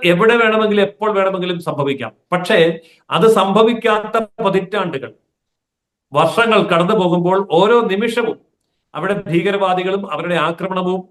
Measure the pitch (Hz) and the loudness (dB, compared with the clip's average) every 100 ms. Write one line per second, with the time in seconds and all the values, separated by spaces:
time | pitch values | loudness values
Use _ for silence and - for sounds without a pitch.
0 | 175 175 226 240 220 214 214 202 196 - | 0 2 4 4 2 2 0 0 0 -2
1 | 214 196 190 185 180 170 160 143 139 139 | -2 0 0 -2 -6 -6 -6 -4 -4 -4
2 | 113 - - 180 175 202 165 170 - _ | -8 -14 -6 -4 0 2 2 0 -10 _
3 | - 156 226 208 196 202 226 240 220 214 | -6 2 4 4 2 2 2 2 0 -2
4 | 214 226 220 - 190 185 180 208 180 135 | -2 -6 -6 -4 -2 -2 -2 -6 -6 -8
5 | 117 - _ _ _ _ _ _ _ _ | -12 -18 _ _ _ _ _ _ _ _
6 | _ 147 160 226 226 208 - 170 175 190 | _ 0 0 2 2 2 2 0 2 2
7 | 180 175 175 190 196 160 208 240 196 196 | 2 0 0 0 2 2 4 4 2 -2
8 | 233 240 233 - _ _ _ _ _ 147 | -2 0 -2 -4 _ _ _ _ _ -6
9 | 190 196 - 170 190 202 190 180 180 196 | -4 -4 -2 -2 0 0 0 0 -2 -4
10 | 196 - 175 165 160 165 185 185 180 185 | -4 -6 -4 -2 -2 -4 -6 -4 -2 -4
11 | 185 | -6